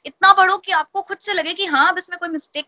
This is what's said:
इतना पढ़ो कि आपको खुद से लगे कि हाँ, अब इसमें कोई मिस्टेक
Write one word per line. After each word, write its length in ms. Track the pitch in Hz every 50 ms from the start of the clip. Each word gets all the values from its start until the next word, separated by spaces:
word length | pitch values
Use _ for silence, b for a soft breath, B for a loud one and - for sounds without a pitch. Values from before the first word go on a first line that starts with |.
| B
इतना 280 | 285 - - 381 392 392
पढ़ो 240 | 381 370 381 392
कि 140 | 392 - 392
आपको 300 | 370 320 311 _ - 392
खुद 160 | 392 - 392
से 160 | - - 415 392
लगे 200 | 349 311 320 349
कि 120 | 349 392
हाँ, 260 | 349 294 269 285 359
अब 60 | 359
इसमें 220 | 359 - - 349 349
कोई 100 | 349 339
मिस्टेक 360 | 320 302 - - - 294 302